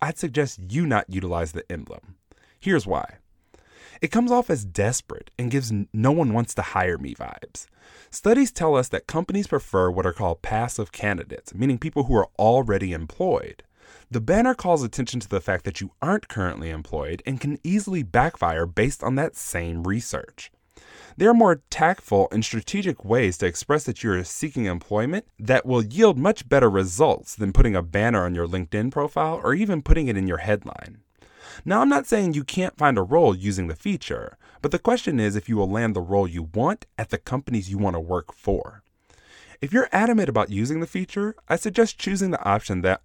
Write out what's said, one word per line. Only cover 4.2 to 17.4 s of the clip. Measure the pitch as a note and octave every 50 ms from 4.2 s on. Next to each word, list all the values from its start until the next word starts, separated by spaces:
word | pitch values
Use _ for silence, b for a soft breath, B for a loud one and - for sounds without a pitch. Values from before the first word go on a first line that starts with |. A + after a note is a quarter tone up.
| A#3+ A#3+
off | B3 B3 A#3+ -
as | F3 B2+ G#2
desperate | F#2+ E2+ - G2+ G#2+ B2 - - _ - - - - _
and | - B2 B2
gives | B2 C#3 C3 A2+ G#2+
n-, | G2+ G2+ - -
"no | G#2+ A2 C3 D3
one | E3 D#3+ B2 G#2+
wants | A#2 A#2 - -
to | - F#2+
hire | - - G2 F#2 F2+ E2+
me" | D#2 C#2+ C2+ -
vibes. | - - B1 - - - - _ - - _ b b b b b b b b
Studies | - - - G3+ A#3 C4+ C#4 - -
tell | - F3 D#3+ D3
us | B2+ B2+ -
that | - - - -
companies | - D#3+ F3 - F#3+ G3 G3+ -
prefer | - C#3+ - - - F#2+ F#2 F2+
what | F2+ F#2 F2+
are | F2+ F2
called | - G#2+ F2+ E2+ - -
passive | - A2 A2 A#2 B2 - - G#2+ - -
candidates, | - - G#2 G2+ E2+ C#2+ - C2 - - - -
meaning | F2+ B2 C#3 C3
people | A#2 - D#3+ - D3 C3+
who | A#2+ B2+
are | A2 F#2+ - _ -
already | G2+ A2 A#2+ C3 C3 A2 G2+ G2 G2 F#2 F2
employed. | D#2+ E2 D#2 - - F3+ F#3 D3 - - - - - - _ b b b b b b b b A#2+
The | A#2+
banner | A2 A2 F3 G#3+ A#3+ B3+ B3+
calls | - - F#3 E3+ D#3 C3
attention | A2 - - B2+ A2+ - B2
to | - -
the | - G2
fact | - - G2 F2 -
that | G2+ F#2 -
you | G2 F#2 - _
aren't | - D3 G3 G#3+ - _
currently | - A2+ F#2+ F2+ D#2+ G1+ D2+ E2
employed | D#2+ D#2 D#2 - - D#2 C#2+ D2 E2+ F2+ -
and | - C3+ B2+